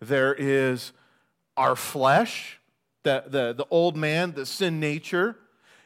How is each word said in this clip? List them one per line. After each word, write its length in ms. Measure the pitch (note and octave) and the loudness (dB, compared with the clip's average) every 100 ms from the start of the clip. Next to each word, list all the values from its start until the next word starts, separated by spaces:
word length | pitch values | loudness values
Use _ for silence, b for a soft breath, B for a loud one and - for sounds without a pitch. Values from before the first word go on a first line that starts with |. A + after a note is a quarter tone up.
There 320 | A2 C#3 C3 | -2 2 2
is 580 | C3+ C#3 C3+ C3 B2+ - - b b b b _ - | 0 0 2 2 -2 -6 -18 b b b b _ 0
our 200 | C3 B2+ | 2 0
flesh, 840 | - D3 C3 D#3 A3+ - - - _ _ _ _ | -4 0 4 4 2 -4 -14 -18 _ _ _ _
the, 220 | D3+ C3+ - | 0 0 0
the, 260 | C#3 A#2+ | -2 -2
the 140 | A#2+ C#3+ | -2 0
old 260 | E3+ F3 D#3 | 2 2 0
man, 380 | D3+ D#3+ F3+ | 0 0 -2
the 140 | C#3 C3 | -4 -8
sin 320 | - F#3 D#3+ | -2 -2 0
nature, 580 | D3+ D3+ - F3+ G#3 A3+ _ b b b | -2 -4 -4 0 0 -2 _ b b b